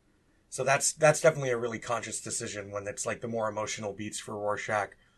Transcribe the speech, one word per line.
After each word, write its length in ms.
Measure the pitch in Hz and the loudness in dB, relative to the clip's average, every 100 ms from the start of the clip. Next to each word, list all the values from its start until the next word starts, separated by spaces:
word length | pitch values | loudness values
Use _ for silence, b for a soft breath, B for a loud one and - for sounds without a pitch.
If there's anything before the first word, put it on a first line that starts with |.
| _ _ _ _ - | _ _ _ _ -14
So 120 | - | -2
that's, 300 | 131 135 - | 2 4 2
that's 280 | - 151 156 | 6 6 8
definitely 300 | 160 143 135 | 6 6 0
a 60 | 117 | 0
really 200 | 120 110 | -2 -4
conscious 420 | - 117 110 - | -4 -4 -4 -8
decision 520 | 110 - 113 104 101 | -6 -6 -6 -8 -6
when 160 | 101 98 | -6 -6
it's, 180 | - 117 | -6 -4
like, 160 | 101 | -4
the 60 | 117 | -4
more 200 | 113 107 | -2 -2
emotional 460 | 107 107 107 107 | -2 -4 -4 -6
beats 260 | 98 104 - | -6 -8 -8
for 160 | - 107 | -8 -4
Rorschach, 600 | 104 101 - 107 95 - _ | -2 -2 0 0 -2 -8 _